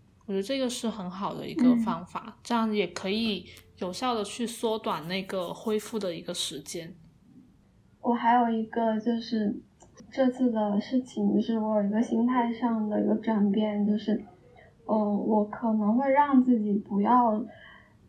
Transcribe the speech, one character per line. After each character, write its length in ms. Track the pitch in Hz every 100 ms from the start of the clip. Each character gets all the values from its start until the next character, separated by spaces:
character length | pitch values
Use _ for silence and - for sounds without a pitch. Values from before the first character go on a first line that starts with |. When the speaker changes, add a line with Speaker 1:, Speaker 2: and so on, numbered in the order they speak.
| _ _ -
Speaker 1:
我 40 |
觉 60 | 196
得 60 |
这 160 | 196 269
个 100 | 254
是 180 | 247 226
很 220 | 196 180
好 240 | 190 190
的 140 | - -
一 80 | -
个 200 | 247 240
方 280 | 214 170 180
法， 200 | - 220
Speaker 2:
嗯。 60 | -
Speaker 1:
这 100 | -
样 180 | 233 226
也 140 | 208 175
可 240 | - 190
以 380 | 214 226 202 - - - -
有 120 | 185
效 220 | 185 254
地 100 | 226
去 220 | 208 - 233
缩 320 | 233 226 220
短 300 | 220 170 156
那 160 | 190
个 280 | 190 190 170
恢 280 | - 226 214
复 180 | - 226
的 180 | 190 165
一 60 |
个 100 | 175
时 300 | 180 - 139
间。 320 | - 180 165 - - _ _ - - _ _ _ _ _
Speaker 2:
我 120 | 254
还 220 | 240 240 247
有 120 | 233
一 120 | 226 220
个 320 | 233 226 220
就 200 | 240 233
是 400 | - 220 208 - - _ - - -
这 160 | - 254
次 220 | 247 247
的 280 | 220 208 202
事 220 | - 262
情， 320 | 254 220 202
就 80 | 208
是 160 | 233 226
我 220 | 214 214
有 60 | 202
一 20 |
个 120 | 214
心 240 | 247 226 240
态 260 | 254 233
上 340 | 226 240 226 214
的 120 | 208
一 60 | 208
个 80 | 214
转 360 | - 214 202
变， 340 | 208 214 208 208
就 120 | 214
是， 160 | - 208 - - - - - _ -
嗯， 380 | 220 208 202 208
我 200 | 214 208
可 280 | - 226
能 240 | 220 208 240
会 120 | 277
让 300 | 269 285 262
自 160 | 254 233
己 140 | 208
不 280 | 202 - 202
要 420 | 208 247 240 214 - - - - - _